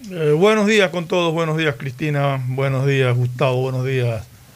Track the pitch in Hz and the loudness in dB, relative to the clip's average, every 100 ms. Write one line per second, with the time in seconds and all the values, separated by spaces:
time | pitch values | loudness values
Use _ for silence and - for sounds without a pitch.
0 | 226 180 151 151 208 220 202 220 185 175 | -12 -4 0 4 4 4 2 4 2 0
1 | 165 180 170 160 165 156 160 123 139 123 | -2 0 0 0 0 0 -2 -2 -6 -6
2 | 156 143 143 135 127 131 135 131 139 135 | -2 0 0 -2 -4 -2 -2 0 0 2
3 | 127 123 123 - 139 127 131 131 127 131 | 2 2 0 0 0 0 -2 -2 -2 0
4 | 120 113 - - - | -2 -4 -8 -20 -20